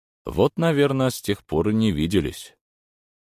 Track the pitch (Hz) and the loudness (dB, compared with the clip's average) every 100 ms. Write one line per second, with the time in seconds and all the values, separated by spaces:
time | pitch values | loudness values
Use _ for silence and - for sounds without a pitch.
0 | _ _ - 73 135 - 165 143 143 135 | _ _ -6 0 0 2 0 2 2 2
1 | 131 - - 101 - 76 98 110 110 76 | -2 -2 -4 -6 -2 -2 0 2 0 0
2 | 82 95 65 - - _ _ _ _ _ | 0 0 -2 -8 -18 _ _ _ _ _
3 | _ _ _ | _ _ _